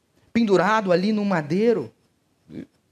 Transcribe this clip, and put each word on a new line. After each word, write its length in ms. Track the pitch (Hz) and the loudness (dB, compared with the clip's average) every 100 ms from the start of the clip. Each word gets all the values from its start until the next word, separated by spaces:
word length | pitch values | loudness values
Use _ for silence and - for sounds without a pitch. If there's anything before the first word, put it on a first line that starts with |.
| _ _ _ | _ _ _
Pendurado 580 | 233 226 180 185 220 190 | -2 2 2 2 0 2
ali 220 | 170 202 | 0 2
num 100 | 214 | -2
madeiro, 720 | 202 175 143 180 233 202 113 - _ _ _ _ _ 78 - _ _ | -2 -2 -2 0 0 0 -4 -14 _ _ _ _ _ -18 -18 _ _